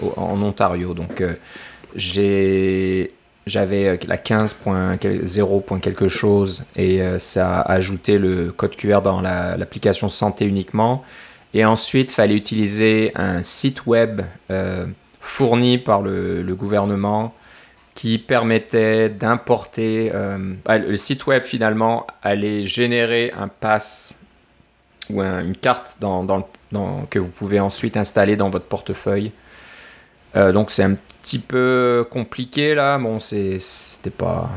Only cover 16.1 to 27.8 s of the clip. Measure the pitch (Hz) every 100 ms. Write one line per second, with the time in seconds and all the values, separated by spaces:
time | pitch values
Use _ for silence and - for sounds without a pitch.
16.1 | 95 90 87 92 92 104 104 101 101 101
17.1 | 107 113 - - - - _ _ - 113
18.1 | 113 - 123 113 113 - 117 110 110 110
19.1 | 101 113 117 - 113 - - 113 110 110
20.1 | 92 98 98 95 95 - 110 95 101 -
21.1 | 139 - 131 - 117 110 110 113 117 -
22.1 | - 101 101 104 104 98 120 120 120 113
23.1 | 117 117 90 98 - 110 107 - - -
24.1 | - - _ _ _ _ _ _ _ -
25.1 | 101 95 92 87 - 127 123 - - 101
26.1 | 92 95 95 95 - _ 104 95 95 92
27.1 | 101 90 - 98 101 98 -